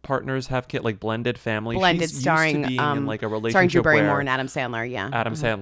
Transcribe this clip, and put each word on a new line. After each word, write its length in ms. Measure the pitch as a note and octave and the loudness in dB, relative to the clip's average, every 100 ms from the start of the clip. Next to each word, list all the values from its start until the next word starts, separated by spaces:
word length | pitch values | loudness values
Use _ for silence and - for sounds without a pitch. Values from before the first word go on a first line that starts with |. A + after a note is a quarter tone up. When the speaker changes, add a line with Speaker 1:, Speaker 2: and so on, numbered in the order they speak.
| - | -2
Speaker 1:
partners 380 | C3+ C3+ C3 C3 | -4 -2 -4 -2
have 200 | C3 B2 | -4 -4
kid, 160 | C#3+ | -4
like, 160 | A#2 G2+ | -2 -2
blended 380 | G#2+ A2+ B2 A#2+ | -4 -2 -2 -2
family. 380 | - G#2+ A2 A#2 | -4 -4 -2 2
Speaker 2:
Blended, 340 | F#3 E3+ E3 | 2 2 0
Speaker 1:
She's 20 | |
used 40 | C#3+ | -2
to 40 | |
Speaker 2:
starring, 380 | C3 D#3+ D#3+ D3 | 2 4 4 2
Speaker 1:
being 100 | C3+ | 0
in, 60 | B2+ | 0
Speaker 2:
um, 260 | D3 C#3+ C#3 | 0 0 -2
Speaker 1:
like, 160 | A2 | -4
a 60 | A2 | -4
Speaker 2:
starring 120 | G#2+ | -2
Drew 100 | A2+ | 2
Speaker 1:
relationship 340 | F#3+ F3+ F3 | 4 4 4
Speaker 2:
Barrymore 280 | D#3 D3+ D3+ | 4 4 4
Speaker 1:
where 60 | C#3 | 2
Speaker 2:
and 60 | C#3 | 0
Adam 180 | C3 C3 | -2 -2
Sandler, 420 | D3+ B2 A2+ A#2+ | -4 -4 -4 -4
yeah. 200 | B2 G2 | -4 -4
Speaker 1:
Adam 200 | A#2 A2+ A2+ | -2 -2 -2
Speaker 2:
Mm-hmm. 100 | A#2+ G#2+ | -2 -2